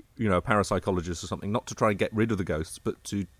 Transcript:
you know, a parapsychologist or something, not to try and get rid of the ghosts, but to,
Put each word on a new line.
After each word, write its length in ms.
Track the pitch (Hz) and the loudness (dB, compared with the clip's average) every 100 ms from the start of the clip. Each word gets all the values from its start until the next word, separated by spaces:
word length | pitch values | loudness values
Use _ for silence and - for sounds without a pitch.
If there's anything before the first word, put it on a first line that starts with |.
| - - | -10 -2
you 140 | 110 | 2
know, 80 | 90 | 2
a 40 | |
parapsychologist 840 | 107 104 95 98 - 92 85 85 | 4 2 4 0 0 -2 -2 -8
or 40 | - | -6
something, 240 | 90 98 | -6 -2
not 160 | 110 - | -4 -4
to 80 | - | 0
try 140 | 113 | 0
and 100 | 101 | 2
get 140 | 113 | 0
rid 180 | 110 113 | 2 2
of 60 | 101 | 2
the 80 | 87 | 0
ghosts, 340 | 78 80 - | -2 -4 -6
but 240 | 113 - - | -6 -6 -6
to, 220 | 101 92 | -4 -4